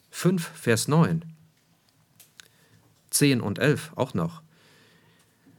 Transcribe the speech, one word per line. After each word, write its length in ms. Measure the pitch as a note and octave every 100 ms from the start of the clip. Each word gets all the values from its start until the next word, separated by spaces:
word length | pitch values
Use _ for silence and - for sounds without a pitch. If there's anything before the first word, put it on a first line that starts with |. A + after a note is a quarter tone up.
| _
fünf, 340 | - F3 F#3 E3 -
Vers 320 | A#2+ A2 -
neun, 360 | D#3 A#2+ E2 - - _ _ _ _ _ _ _ _ - - - _ _ _ _ _ _
zehn 320 | - C#3+ B2
und 180 | G#2 F#2+
elf 320 | C#3 B2+ - -
auch 180 | -
noch. 280 | F#2 E2 - - _ _ _ _ _ _ _ _ _ _